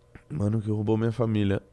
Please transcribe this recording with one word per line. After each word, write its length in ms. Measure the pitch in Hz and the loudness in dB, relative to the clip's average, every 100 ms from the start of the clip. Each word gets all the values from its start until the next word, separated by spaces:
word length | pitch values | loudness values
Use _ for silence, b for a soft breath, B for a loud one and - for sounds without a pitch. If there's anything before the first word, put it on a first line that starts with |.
| _ - - | _ -20 -10
mano 320 | 151 104 110 | -2 0 0
que 100 | 104 | -2
roubou 280 | 107 107 110 | -2 0 0
minha 140 | 117 | 0
família. 500 | 110 113 107 101 95 - | 0 0 2 2 0 -4